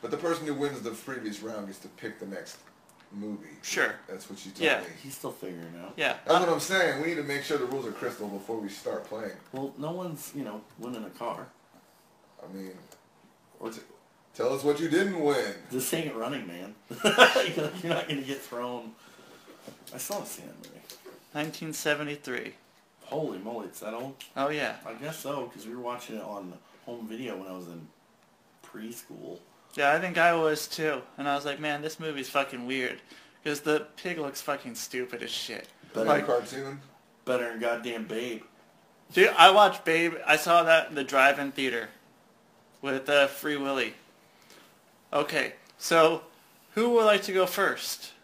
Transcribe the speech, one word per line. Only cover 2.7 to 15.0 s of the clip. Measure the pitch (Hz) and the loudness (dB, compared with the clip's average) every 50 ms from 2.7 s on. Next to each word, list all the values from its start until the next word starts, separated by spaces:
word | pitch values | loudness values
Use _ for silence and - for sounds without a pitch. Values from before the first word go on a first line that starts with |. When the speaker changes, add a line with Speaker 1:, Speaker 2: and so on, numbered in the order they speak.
| - _ _ _ - _ - - 101 | -20 _ _ _ -20 _ -20 -16 -12
Speaker 1:
movie. | 101 - 107 104 - - - - - - | -10 -8 -8 -8 -10 -10 -16 -20 -14 -8
Speaker 2:
Sure. | - - 180 139 120 - - - - | -6 0 0 0 0 0 -6 -12 -14
Speaker 1:
That's | 95 95 - - | -14 -14 -12 -14
what | 98 - - | -16 -14 -14
you | 98 | -16
told | - - 170 | -8 0 2
Speaker 2:
Yeah. | 156 135 107 | 2 2 2
Speaker 1:
me. | 95 85 85 78 - | -2 -8 -14 -16 -14
Speaker 3:
He's | 139 135 | -14 -14
still | - - 135 | -10 -10 -10
figuring | 110 - - 95 90 85 82 82 82 | -10 -8 -10 -12 -10 -10 -12 -14 -14
it | 85 87 | -14 -14
out. | 98 - | -14 -6
Speaker 2:
Yeah. | - 151 131 - - - | -2 0 0 0 -2 2
Speaker 1:
That's | - 156 180 180 | 4 4 6 6
Speaker 2:
Uh, | |
Speaker 1:
what | 170 160 | 4 2
I'm | 147 | 0
saying. | 147 - 190 190 180 160 139 135 | 0 0 2 4 4 4 2 0
We | 151 165 | -2 -2
need | 170 | -2
to | 156 143 | -2 -2
make | 139 143 139 - | -2 -4 -4 -2
sure | - 156 143 | 0 0 0
the | 127 | 0
rules | 120 135 135 123 | 0 -2 -4 -4
are | 113 104 | -6 -8
crystal | - - 120 117 - 107 101 | -6 -6 -6 -6 -6 -8 -8
before | 98 98 95 - 117 110 | -8 -10 -8 -6 -8 -6
we | 104 98 | -6 -8
start | 98 - - 120 110 - - | -10 -8 -8 -6 -6 -6 -8
playing. | - - 110 110 98 - - - - - | -8 -10 -8 -8 -8 -10 -12 -18 -12 -10
Speaker 3:
Well, | 131 135 139 - - | -8 -8 -8 -8 -8
no | 143 156 170 | -8 -6 -6
one's, | 180 185 180 160 147 - - - | -6 -6 -8 -8 -10 -12 -12 -10
you | 143 135 | -10 -10
know, | 107 104 107 - - - - | -8 -10 -12 -14 -18 -18 -14
winning | 113 123 123 113 107 | -10 -10 -8 -8 -10
a | - | -12
car. | - - 120 120 - - - - - _ _ _ _ - _ _ _ _ _ _ _ _ _ _ _ _ - | -10 -8 -6 -6 -6 -6 -10 -16 -18 _ _ _ _ -20 _ _ _ _ _ _ _ _ _ _ _ _ -18
Speaker 1:
I | 92 92 | -14 -12
mean, | 95 95 95 92 90 82 - - - _ _ _ _ _ - _ _ _ _ _ - | -12 -12 -12 -14 -16 -20 -20 -20 -20 _ _ _ _ _ -20 _ _ _ _ _ -12
Speaker 3:
Or | - 113 | -10 -10
t- | 113 113 - - - - _ _ _ _ _ _ _ | -10 -12 -16 -20 -20 -20 _ _ _ _ _ _ _
Speaker 1:
tell | - - 123 135 | -2 0 0 0
us | 139 135 | 2 2
what | 147 147 143 | 2 2 4
you | 165 156 | 2 2
didn't | 143 170 | 4 2